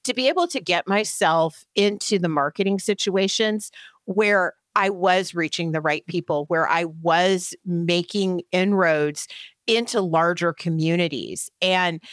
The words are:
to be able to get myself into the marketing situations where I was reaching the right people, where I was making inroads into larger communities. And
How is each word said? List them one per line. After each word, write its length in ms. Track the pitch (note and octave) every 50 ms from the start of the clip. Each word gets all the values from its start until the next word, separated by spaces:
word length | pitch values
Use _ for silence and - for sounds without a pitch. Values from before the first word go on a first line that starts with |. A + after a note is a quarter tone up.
| -
to 100 | - -
be 140 | B3 B3+ C4+
able 180 | E4+ F#4 F4
to 140 | F4 - B3+
get 260 | E3 F3+ F3 E3+ -
myself 800 | F#3 G3 G#3 G#3+ - - - G3 D#3+ D#3+ E3 D#3+ D#3+ - - - _ -
into 420 | G3 G3+ G#3 G3+ G3+ - - G#3
the 120 | F#3+ F3 E3
marketing 500 | D#3 D3 C#3 D3+ - - F#3+ G3 G3 F#3+
situations 960 | - - G3+ - - G#3 F#3 F#3+ G3 F#3+ - - A3 G#3+ G#3+ G#3+ - - _ - - - _ _ -
where 500 | - F#3 G3+ A3 G#3 G#3 F#3+ F3+ E3 - _ _ _ -
I 140 | G#3+ G3 G3+
was 440 | G3+ F3+ F3+ F#3 F3+ F#3+ F#3 - -
reaching 380 | E3+ D#3+ D3+ - - E3+ E3
the 80 | D#3+ D#3
right 260 | D3+ D#3 D3+ - -
people, 380 | - F3 E3+ E3+ - D#3+ D3 D3
where 220 | D3+ F3 D#3+ D#3+ -
I 160 | E3 E3+ E3+
was 680 | E3 D#3+ E3 D#3+ E3+ E3 F3 F3+ F#3+ F#3+ F#3 F3+ - - - -
making 800 | F#3+ F3 E3+ E3+ E3+ F3 F3 F3 - - G3+ F#3+ F#3 F3+ E3+ - -
inroads 760 | - F3+ F#3 G3+ G3+ F#3+ F3+ E3 D#3 D3+ D3+ D3+ D3 - - - - - - - _ _ -
into 360 | - A3+ A#3 A#3 A#3 - A3
larger 500 | F#3+ E3+ E3 D#3+ E3+ E3+ F3+ - F3 E3+
communities. 960 | E3 - - F3 D#3+ D#3+ D#3 D#3+ E3+ F3 F3 D#3+ D3 A2+ - - F2+ - - - _ -
And 400 | F#3 F#3 F#3 F#3 F3+ F3 E3 D#3+ - -